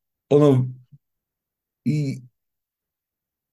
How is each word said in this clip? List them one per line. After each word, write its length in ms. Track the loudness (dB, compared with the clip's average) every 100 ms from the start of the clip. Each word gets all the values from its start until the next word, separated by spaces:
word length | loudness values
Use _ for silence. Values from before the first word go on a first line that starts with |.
| _ _ _
ono 400 | 2 4 2 -2 -10 _ _ _ _ _ _ _ _ _ _ -6
i-, 380 | -4 -6 -8 -16 _ _ _ _ _ _ _ _ _ _ _ _